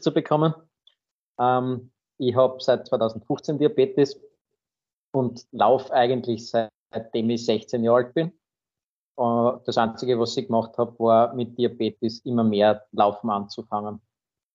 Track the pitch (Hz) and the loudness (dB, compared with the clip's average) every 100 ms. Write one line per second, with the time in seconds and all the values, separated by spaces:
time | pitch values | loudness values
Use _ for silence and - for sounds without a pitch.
0 | 160 156 135 151 160 156 _ _ _ _ | -2 -2 0 2 0 -2 _ _ _ _
1 | _ _ _ - 123 127 127 123 123 _ | _ _ _ -2 0 0 -2 -6 -10 _
2 | _ - 127 123 127 - - 120 - 123 | _ -6 0 2 2 2 0 0 0 -2
3 | 113 113 - 143 - 147 147 151 131 143 | -2 -4 -6 -6 -4 0 2 2 2 2
4 | 139 - - _ _ _ _ _ _ _ | -2 -2 -20 _ _ _ _ _ _ _
5 | _ 139 123 120 - 120 104 131 - 139 | _ -4 -4 -6 -10 0 2 2 0 0
6 | 123 127 120 110 - 117 110 _ _ 113 | 0 0 -4 -6 -4 -4 -4 _ _ -12
7 | - 117 113 117 117 107 - 123 113 123 | -6 -4 -2 -2 -2 -2 -2 -2 2 2
8 | 123 - 165 - _ _ _ _ _ _ | 2 -2 -4 -6 _ _ _ _ _ _
9 | _ - 120 117 120 131 - 120 113 - | _ -4 0 2 2 0 -2 0 0 -2
10 | 127 120 113 - 117 113 113 - 117 - | -2 0 0 -4 -2 0 0 -2 -4 0
11 | 113 113 117 131 117 - 120 120 110 - | 4 4 4 -2 -8 -2 -2 -2 -6 -4
12 | 113 113 - 120 113 104 107 104 - 107 | -6 -6 -4 0 2 4 2 2 -2 0
13 | 104 104 117 101 101 - 110 104 104 104 | 0 0 -4 -4 -6 -12 -8 -8 -8 -12
14 | _ _ _ _ _ | _ _ _ _ _